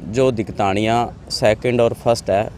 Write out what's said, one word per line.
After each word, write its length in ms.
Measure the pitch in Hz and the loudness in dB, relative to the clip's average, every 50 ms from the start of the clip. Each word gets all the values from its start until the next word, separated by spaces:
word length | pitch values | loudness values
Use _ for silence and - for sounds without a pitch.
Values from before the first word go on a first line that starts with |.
| - 82 | -8 -6
जो 220 | 107 131 131 131 | -2 0 2 2
दिकतानिया 640 | 120 107 101 - 92 - 104 98 95 107 110 110 113 120 117 - - - - - | 2 0 -4 -6 -4 -2 -2 0 0 0 0 2 2 0 0 -2 -6 -14 -12 -10
second 500 | - - 127 107 110 - - 123 120 120 | -4 0 2 2 2 2 0 0 2 4
और 120 | 117 117 110 | 2 2 0
first 360 | - - 120 117 - - - | 0 0 0 0 0 0 0
है, 180 | 95 101 113 - - | 0 0 0 -2 -6